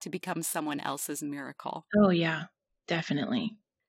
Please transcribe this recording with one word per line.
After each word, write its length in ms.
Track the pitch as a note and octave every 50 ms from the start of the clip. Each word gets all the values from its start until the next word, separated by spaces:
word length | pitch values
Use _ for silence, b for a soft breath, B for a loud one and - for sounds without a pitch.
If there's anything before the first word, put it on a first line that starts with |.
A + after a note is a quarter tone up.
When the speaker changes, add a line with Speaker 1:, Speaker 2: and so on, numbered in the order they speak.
Speaker 1:
to 80 | - E3+
become 320 | D3 F3 - F#3 F3 E3
someone 380 | D#3+ - - E3 D3+ D3+ D3 C#3+
else's 420 | - C#3 C3+ C#3+ - - D3 D3
miracle. 640 | D#3 D3 C#3+ C#3+ C3+ B2+ C#3+ - - - - - - - -
Speaker 2:
Oh, 140 | G#3 G#3 F#3+
yeah, 360 | F3+ E3+ E3 E3 D#3+ D#3 E3 - _ _ _ _ _ _ _ -
definitely. 680 | E3+ E3 D#3+ - D3+ C#3+ - - - A2 - - - - _ _ _ _ _